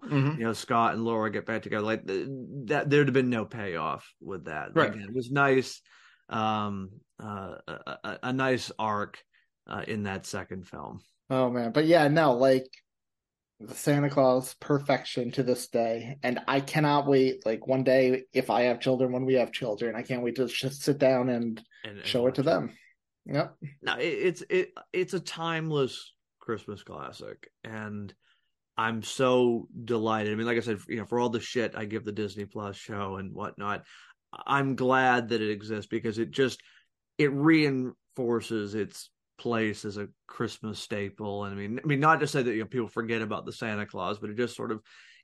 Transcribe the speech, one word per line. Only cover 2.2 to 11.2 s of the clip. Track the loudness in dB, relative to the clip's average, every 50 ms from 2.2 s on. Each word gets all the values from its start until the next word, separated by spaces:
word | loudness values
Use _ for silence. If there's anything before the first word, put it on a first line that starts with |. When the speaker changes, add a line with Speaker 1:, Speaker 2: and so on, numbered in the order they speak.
| -4 -6 -8 -10 -12 -10 -10 -10 -2
Speaker 2:
that, | 0 0 0 2 4
there'd | 4 6 6
have | 6 4
been | 4 4 4
no | 0 0 -2
payoff | -4 -6 -8 -6 -4 -4 -2 -2 -2 -4 -6 -8 -18 _ _
with | -12 -10 -10 -10 -8
that. | -8 -8 -8 -8 -2 2
Speaker 1:
Right. | 2 2 2 0
Speaker 2:
Again, | -6 -12 -6
it | -6
was | -6 -4 0
nice, | 2 4 4 6 6 4 2 0 -8 -16 _ _ -20 -20 _ -20 _ _ _ -6
um, | -4 -2 0 0 0 0 -2 -4 -6 -6 -8 -12 -14 -20 _ _ _ -14
uh, | -12 -10 -10 -10 -10 -12 -14 -14 -12
a, | -12 -12 -12 -10 -12 -12 -10 -10
a, | -10 -10 -6 -4
a | -4 -2
nice | 0 2 2 2 0 -2 -8 -6 -4
arc, | -2 0 0 -2 -2 -6 -10 -18 _ _ _ _ _ _ _ _ _
uh, | -10 -8 -8 -6
in | -4 -4 -4 -4
that | -4 -6 -6 -8
second | -8 -8 -8 -8 -8 -12 -12 -12
film. | -14 -14 -12 -12 -12 -14 -16 -18 _ _ _